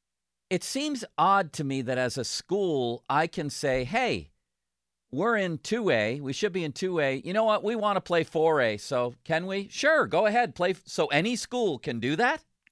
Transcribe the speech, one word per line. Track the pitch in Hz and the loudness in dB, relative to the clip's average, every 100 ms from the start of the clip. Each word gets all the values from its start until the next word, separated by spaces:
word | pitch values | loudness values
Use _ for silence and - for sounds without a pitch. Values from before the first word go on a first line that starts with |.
| _ _ _ _ - | _ _ _ _ -6
It | 180 | -4
seems | - 262 302 262 - - | -4 -4 -4 -6 -6 2
odd | 175 196 165 | 4 4 2
to | - | -4
me | 139 135 | -4 -4
that | 123 127 | -2 -2
as | 123 135 | -2 -2
a | |
school, | 117 - - 196 185 139 120 120 - | -6 -6 -4 -2 0 2 0 -2 0
I | 143 165 | 0 0
can | - 147 | -2 -8
say, | - 143 127 | -4 0 0
"Hey, | 127 226 240 104 71 _ _ _ _ _ _ _ - | 0 0 0 -2 -6 _ _ _ _ _ _ _ -10
we're | 131 220 220 | -2 0 2
in | 185 160 | 0 -4
two | - 233 196 | -2 0 2
A. | 117 107 139 | 2 2 -2
We | 139 | -6
should | 135 208 | -4 -2
be | 185 | -2
in | 156 | -6
two | - 185 170 | -4 -4 0
A. | 139 135 | 0 -2
You | 170 | -2
know | 208 | 0
what? | 220 214 | 2 2
We | 208 | 0
wanna | 233 208 190 | 0 0 0
play | - 170 | 2 0
four | - 165 160 151 | 2 2 4 4
A. | 117 107 | 2 0
So | - 127 123 123 | -2 -2 -2 -4
can | - 160 185 | -2 -2 -2
we?" | 196 196 | -6 -6
Sure, | - 285 311 113 | -2 2 4 4
go | 165 214 | 4 4
ahead. | 233 233 | 2 0
Play | - 180 | 0 -2
f-, | 180 | -2
so | - - 156 | -6 -2 2
any | 143 214 | 2 0
school | 247 - 247 208 131 | -2 -4 -2 -2 -2
can | 151 117 | -6 -4
do | 123 156 | -2 2
that? | 240 311 _ _ - | 0 0 _ _ -4